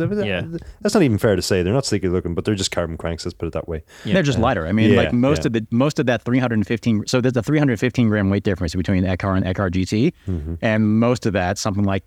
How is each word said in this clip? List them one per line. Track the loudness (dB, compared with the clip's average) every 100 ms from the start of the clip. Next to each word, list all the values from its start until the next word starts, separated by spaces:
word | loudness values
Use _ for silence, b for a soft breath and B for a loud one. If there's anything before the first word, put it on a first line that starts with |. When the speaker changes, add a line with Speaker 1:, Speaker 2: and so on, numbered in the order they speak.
| -2
Speaker 1:
that, | -4 -4
Speaker 2:
Yeah. | -4 -6 -10 B B
Speaker 1:
that's | 0
not | 2
even | 2 2
fair | 2 2
to |
say. | 2 0
They're | 2
not | 0 0
sleeker | -2 0
looking, | -2 -2
but | -4
they're | -2
just | -2 -2
carbon | -2 -4 -6
cranks. | -8 -8
Let's | -10
put | -8 -8
it |
that | -8 -8
way. | -10 -12 B
Speaker 2:
Yeah. | B
Speaker 3:
They're | 0
just | 2 2
Speaker 1:
Uh, |
Speaker 3:
lighter. | 2 0 0
I |
mean, | 2 4
Speaker 1:
yeah, | 4
Speaker 3:
like, | 4
most | 2 2 2
Speaker 1:
yeah. | 0
Speaker 3:
of |
the, | -2 -2
most | 0 0 0
of |
that | 0 0
three | 0 0
hundred | 2 0 0
fifteen, | -2 0 0 0
so | 0
there's | 2 0
a |
three | 0 2
hundred | 2 2
fifteen | 0 2 2
gram | 4 2
weight | 2
difference | 0 -2 -2
between | -2 0 0
the | 0
Ekar | 0 0 0
and | 0
Ekar | 0 0
G | 0 0
T, | 0 0 -2 -6
Speaker 1:
Mm-hmm. | -6 -6 -4
Speaker 3:
and | 0 2 2 2
most | 2 0
of | 0
that, | 0 -2 -2
something | -4 -2
like | 0 -2